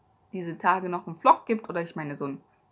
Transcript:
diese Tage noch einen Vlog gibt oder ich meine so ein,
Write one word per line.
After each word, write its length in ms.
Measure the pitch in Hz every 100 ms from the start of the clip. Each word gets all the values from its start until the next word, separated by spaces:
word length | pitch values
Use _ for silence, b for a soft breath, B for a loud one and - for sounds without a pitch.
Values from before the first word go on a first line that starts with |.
| _ _ _
diese 240 | 185 170 160
Tage 320 | 190 185 185
noch 180 | 175 -
einen 80 | 165
Vlog 300 | 262 - -
gibt 240 | 220 -
oder 120 | 170
ich 140 | 170 165
meine 220 | 147 143
so 80 | 143
ein, 160 | 139 _ _ _